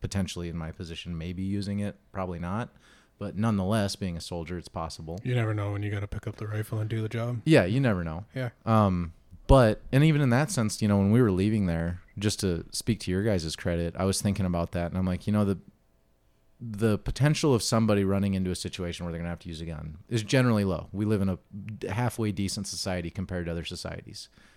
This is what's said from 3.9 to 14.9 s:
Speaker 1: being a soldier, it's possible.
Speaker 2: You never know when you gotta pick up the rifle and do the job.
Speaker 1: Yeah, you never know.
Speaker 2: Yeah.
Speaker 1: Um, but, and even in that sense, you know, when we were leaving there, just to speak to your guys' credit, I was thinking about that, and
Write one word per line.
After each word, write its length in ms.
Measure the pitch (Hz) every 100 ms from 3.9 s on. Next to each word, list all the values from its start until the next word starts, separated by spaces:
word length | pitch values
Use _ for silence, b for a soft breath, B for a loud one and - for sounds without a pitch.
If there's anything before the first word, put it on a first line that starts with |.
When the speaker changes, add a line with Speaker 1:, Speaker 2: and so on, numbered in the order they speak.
| -
Speaker 1:
being 200 | 95 85
a 60 |
soldier, 360 | - 87 80 90
it's 100 | -
possible. 500 | 90 80 - 80 87
Speaker 2:
You 100 | 127 123
never 180 | 110
know 180 | 107 104
when 100 | 101
you 60 | 104
gotta 160 | 101 101
pick 200 | 107 -
up 80 | -
the 120 | 107
rifle 320 | 107 110 113
and 100 | 110
do 120 | 113
the 80 | 110
job. 320 | 135 120 117 156
Speaker 1:
Yeah, 180 | 156 92
you 140 | 123
never 240 | 135 92
know. 220 | 82 80 104 131
Speaker 2:
Yeah. 140 | 123 - -
Speaker 1:
Um, 480 | 110 101 90 85 - _ - -
but, 340 | 135 113 107 -
and 120 | 131
even 180 | 156 147
in 80 | 139
that 220 | 120 147
sense, 300 | - 107 -
you 60 | 107
know, 100 | 101
when 140 | 98
we 100 | 117
were 100 | 117
leaving 340 | 92 101 110 92
there, 340 | 82 85 90 - -
just 200 | 104 -
to 240 | 98 85 -
speak 280 | - - 107
to 100 | -
your 120 | 92
guys' 320 | 110 95 78 -
credit, 400 | 92 85 85 82
I 60 | 95
was 160 | 95
thinking 240 | 101 98 92
about 260 | 87 85
that, 160 | 87
and 80 | 85